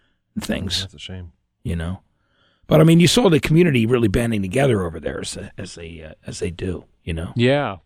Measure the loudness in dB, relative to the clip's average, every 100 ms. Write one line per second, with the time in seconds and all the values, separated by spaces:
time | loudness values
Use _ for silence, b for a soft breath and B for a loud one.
0 | _ _ _ -10 -6 -6 -4 -6 -8 -14
1 | -16 -14 -16 _ _ _ -8 -6 -6 -10
2 | _ _ _ _ _ _ 0 4 6 6
3 | 6 6 4 4 4 4 4 2 2 2
4 | 2 0 0 -2 -2 0 2 0 -2 -6
5 | -8 -8 -10 -12 -14 -14 -16 -14 -16 -16
6 | -18 -18 -14 -8 -8 -6 -6 -8 -12 _
7 | -8 -8 -4 0 2 2 -2 -4